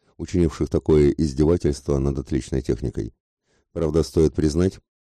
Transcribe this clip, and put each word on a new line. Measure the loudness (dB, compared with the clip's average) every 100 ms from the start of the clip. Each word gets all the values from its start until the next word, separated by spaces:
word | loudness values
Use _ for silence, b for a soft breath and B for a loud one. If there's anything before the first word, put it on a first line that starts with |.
| _ _
учинивших | -6 0 0 0 -4
такое | -2 2 4 4
издевательство | 2 -2 0 2 2 0 -4 -2 -2
над | -2 -4
отличной | -4 -6 -4 -6
техникой. | -4 -4 -4 -6 -10 -12 _ _ _ _ _
Правда, | -4 0 0
стоит | 0 2 2
признать, | 2 0 0 -2 -2 _ _ _